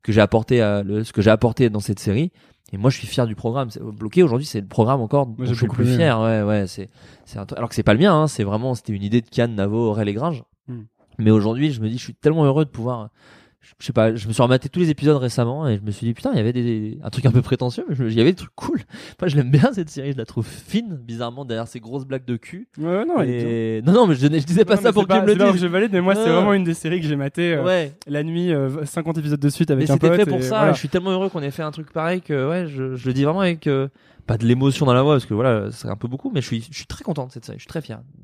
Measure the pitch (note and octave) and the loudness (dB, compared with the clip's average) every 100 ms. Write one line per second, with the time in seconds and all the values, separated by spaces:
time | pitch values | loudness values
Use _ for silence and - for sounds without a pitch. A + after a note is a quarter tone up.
0 | - G#2+ G#2 A#2 A2 B2 G#2+ G#2 G2+ G#2 | 2 4 4 2 2 2 2 0 -2 -4
1 | A2+ - G#2 G#2+ A#2+ A2+ B2 G#2 G#2 G2+ | -4 2 4 4 2 2 0 0 -6 -4
2 | - G2+ E3+ _ _ _ _ G2 B2 C3 | -2 -2 -2 _ _ _ _ 0 0 0
3 | G#2+ - A#2+ G#2+ A#2 B2+ B2+ - A2+ G#2 | -6 -4 -4 -4 -6 -4 -6 -10 -14 -10
4 | G#2+ F3 F3 A#2+ D3 A2+ G2 - A2 C#3 | -2 4 4 2 -2 -8 -6 0 2 2
5 | A2 C#3+ C3 A2+ B2+ A#2+ A#2 A#2+ A#2 B2 | 0 0 -2 -4 -4 -2 -2 0 0 4
6 | E3 A2+ A2+ A2 G#2 G#2+ F#2+ - F#2+ _ | 2 2 2 2 2 0 -2 -8 -16 _
7 | - - _ - G2 - A#2 - G#2+ G#2+ | -20 -20 _ -14 -12 -8 -6 -2 2 6
8 | G3 D#3+ D#3 - G2+ G#2 B2+ B2 - G#2 | 6 4 2 -2 -4 -2 -4 -6 -6 -6
9 | G2+ A#2 A2+ - A#2 G#2+ G2 A2 A#2 G#2 | 0 -2 -2 -2 -2 0 -2 0 0 0
10 | G#2 G2+ D#3 C#3+ A#2+ _ - A#2+ G#2+ _ | -2 -2 -4 -6 -12 _ -16 -16 -16 _
11 | _ - A2 A2 G#2 A#2 D3+ B2+ A2 A#2+ | _ 0 4 4 4 0 -2 -2 -6 -6
12 | - - D3+ D#3+ D3 C3+ D3 - A#2 B2 | -10 -2 0 2 2 2 -2 -4 -8 -8
13 | G#2+ _ _ - _ _ _ _ - A#2+ | -12 _ _ -20 _ _ _ _ -4 2
14 | A2 A2+ G#2 A2+ A#2+ B2+ C#3+ - F3 D3 | 4 2 -4 2 4 4 2 0 0 2
15 | C#3+ D3 B2+ - A#2 C#3 D#3 G#2 G#2 G2+ | 2 2 2 0 -2 -2 -2 -2 -4 -6
16 | A#2 A2+ C4 A#3 A2 B2 A#2+ A2 G#2+ - | -4 -4 -2 0 0 0 -2 -2 -4 -8
17 | - - C3 A#2+ - B2+ B2 - F4+ C3+ | -8 0 4 4 2 -2 -2 -6 -8 -4
18 | A#2 A2+ B2+ F#3 - - - D4+ - - | -2 4 4 2 -6 -12 -6 -6 -6 -20
19 | - - F3+ D3 B2+ C#3 A#3 A3 D#3+ - | -20 -6 0 0 4 4 4 2 -6 -6
20 | C#3 C3 A2+ - G#2+ - - G#3+ A#3 D#3 | -8 -6 -6 -6 -8 -10 -6 -6 -4 -12
21 | A#2 A#2 A#2+ B2 C#3 A2+ A2+ B2+ A2 C3+ | -12 -8 -8 -10 -8 -8 -8 -12 -10 -10
22 | C3+ C3 B2+ A#2+ - F3+ B3 - D#3 F3+ | -8 -10 -6 -8 -8 -18 -18 -10 -4 -2
23 | C#4+ E4+ C#3+ B2 A#2 A#2 A2+ A2 B2 G#3 | -2 -2 -2 -2 -2 -2 -2 0 4 6
24 | A3 C#3 C#3 D#3+ C#3 F3 G3 G3+ G#3+ G#3 | 6 4 2 2 0 2 4 4 4 2
25 | F#3+ F#3+ G3 G#3 A#3+ F3+ F3 F3 A3 F#3+ | 2 2 4 4 4 4 0 0 0 0
26 | F3+ G3 A3+ E3+ G3 G3+ F3 E3 D#3+ F3+ | 2 2 2 2 4 2 0 -2 -4 -2
27 | D#3 C#3+ C#3 - F3 D#3+ F3 F#3 D3+ D3+ | -2 -2 -4 -2 -2 0 0 0 -2 -10
28 | - D3 D#3 E3+ F3+ D3+ C3+ D3 C#3+ - | -8 -6 -4 -2 0 0 -2 -4 -6 -6
29 | D#3+ D#3+ D3+ D3 C#3+ - E3 C#3 D3+ C#3 | -4 -4 -2 0 0 0 0 2 2 4
30 | D#3+ F3 G3 C3 B2+ C3 D#3 - D3 F3+ | 4 4 2 0 0 2 2 2 0 -2
31 | F#3 F#3 F#3+ F#3 C#3+ C3+ D#3 D3+ D3+ D#3+ | 0 -2 -2 -4 -6 -6 -10 -10 -10 -6
32 | D#3+ F#3 - C#3+ C3+ F3 E3+ C#3 C3 B2+ | -4 -4 -4 -2 -2 -2 -4 -6 -8 -6
33 | B2 B2+ C#3 E3+ F#3+ E3 D3+ C3+ C3+ _ | -2 0 2 2 0 0 -2 0 -2 _
34 | _ _ - A#2 A#2 B2 C#3 C3 C#3+ B2 | _ _ -4 0 2 4 4 2 4 4
35 | C#3 D3 - G#2 C3 A2 G2+ A2+ A2+ G2+ | 4 2 2 0 2 0 -2 -8 -10 -8
36 | A#2+ C3 C4+ G3 A#2+ A2+ A#2 D3+ - - | -8 -8 -6 -6 -4 -6 -8 -16 -14 -12
37 | - D3+ B2+ B2+ A#2 A2 - E3 - A2 | -8 -8 -8 -12 -16 -18 -10 -12 -10 -16
38 | B2+ - | -16 -20